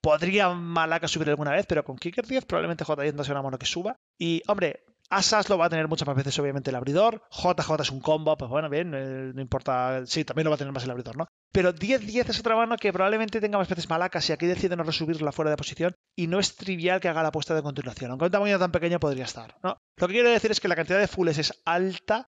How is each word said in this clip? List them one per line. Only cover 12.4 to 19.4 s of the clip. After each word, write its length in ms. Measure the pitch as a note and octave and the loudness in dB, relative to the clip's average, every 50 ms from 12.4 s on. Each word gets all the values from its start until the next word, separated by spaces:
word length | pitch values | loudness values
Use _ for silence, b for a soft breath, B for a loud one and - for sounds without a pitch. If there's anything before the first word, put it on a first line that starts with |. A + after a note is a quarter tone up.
| A#3 A#3 A3+ | 0 2 4
mano 220 | A3 A#3 A3+ A#3 | 4 4 2 0
que 160 | A3 - G#3 F3+ | 0 0 0 2
probablemente 480 | F3+ F#3 G3 G#3+ A3 A3 A3 G3+ A3+ | 4 2 2 2 2 0 -2 -2 -2
tenga 180 | G3+ G#3+ G#3 G3+ | -2 0 2 2
más 100 | F#3 D#3+ | 0 0
veces 220 | F#3+ E3+ D#3 - | -2 -6 -2 -2
Malaka 300 | E3+ D#3+ F3 F#3 - F3 | 0 0 0 0 0 -2
si 120 | - - D#3+ | 0 0 0
aquí 140 | D3 E3 | 0 2
decide 300 | F3 F3+ F3 - F#3 F3 | 0 0 2 0 0 0
no 80 | F3 E3 | 0 -2
resubirla 480 | D#3 D#3 - E3+ D3+ E3+ D#3 D3+ D3 C#3 | -2 -2 -2 0 -2 -2 0 -2 -4 -2
fuera 180 | - D#3+ D3+ | 0 0 0
de 60 | D3+ | 0
posición. 380 | C#3+ C#3+ - - - D#3+ F3 F#3 _ _ _ _ | 0 -2 -8 -6 -2 -2 -2 -2 _ _ _ _
Y 140 | - F3 E3 | -4 -2 0
no 100 | E3+ G3 | 2 2
es 160 | G3 - - | 0 0 -2
trivial 460 | - - F#3+ F#3+ E3+ D#3+ F3+ F3+ F#3+ | -6 -6 -6 -4 0 2 2 2 2
que 80 | F3+ F3+ | 2 0
haga 140 | D#3+ D#3 D#3+ | 0 2 0
la 60 | D#3 | 0
apuesta 260 | D3 D#3 C#3+ - E3 | 0 -2 -2 0 0
de 80 | D#3 D3 | 0 0
continuación, 480 | D3 C#3 C3+ C3+ C3 A2+ - C3+ A#2+ B2+ | -2 -6 -6 -6 -8 -8 -8 -8 -8 -4
aunque 140 | C3 D#3+ | 0 0
un 40 | F3 | 2
tamaño 280 | F3+ G3+ G3+ G#3 G3+ F#3+ | 2 4 4 4 4 2
tan 120 | F3+ F3+ | 2 2
pequeño 300 | E3+ F3 D#3 E3+ F3 F3 | 0 0 0 2 0 2
podría 240 | D#3+ D3+ C#3 B2+ B2+ | 0 0 0 -2 -6
estar, 320 | A2+ - - | -8 -10 -12